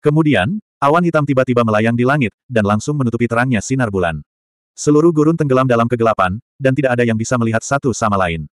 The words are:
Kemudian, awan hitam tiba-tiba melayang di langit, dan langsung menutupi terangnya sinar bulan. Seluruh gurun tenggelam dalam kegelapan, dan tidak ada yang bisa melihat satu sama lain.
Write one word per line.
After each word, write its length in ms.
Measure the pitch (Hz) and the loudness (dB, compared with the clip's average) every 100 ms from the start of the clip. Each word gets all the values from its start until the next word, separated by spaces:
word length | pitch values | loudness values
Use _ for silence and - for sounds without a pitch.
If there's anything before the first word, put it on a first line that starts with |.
Kemudian, 560 | 151 151 156 120 95 208 _ _ | 0 2 2 2 0 -4 _ _
awan 240 | 139 165 175 | 2 2 2
hitam 160 | 156 | 0
tiba-tiba 400 | 143 131 131 120 | 0 0 0 0
melayang 320 | 117 107 113 120 | 2 2 2 0
di 80 | |
langit, 320 | 123 147 113 _ _ | 0 0 -2 _ _
dan 160 | 117 101 | -2 0
langsung 320 | 107 127 151 | 0 -2 -2
menutupi 320 | 123 117 117 | -2 -2 -2
terangnya 320 | 117 127 117 | 0 0 -2
sinar 240 | - 135 120 | -2 -4 -2
bulan. 320 | 98 87 76 - _ _ _ _ - | -2 -2 -4 -12 _ _ _ _ -6
Seluruh 400 | - 147 170 151 | 2 4 4 4
gurun 240 | 151 165 | 2 2
tenggelam 320 | 147 127 131 | 0 2 2
dalam 160 | 117 117 | 2 0
kegelapan, 480 | 120 113 107 92 101 _ _ | 0 0 0 -2 -4 _ _
dan 160 | 135 131 | -2 0
tidak 240 | 131 123 | 0 0
ada 80 | 120 | 0
yang 80 | 110 | -2
bisa 240 | 113 127 | -2 -2
melihat 240 | 117 113 | 0 -2
satu 320 | - 139 147 - | -2 -2 -2 -2
sama 240 | 113 98 | -2 0
lain. 320 | 90 82 76 | -2 -4 -10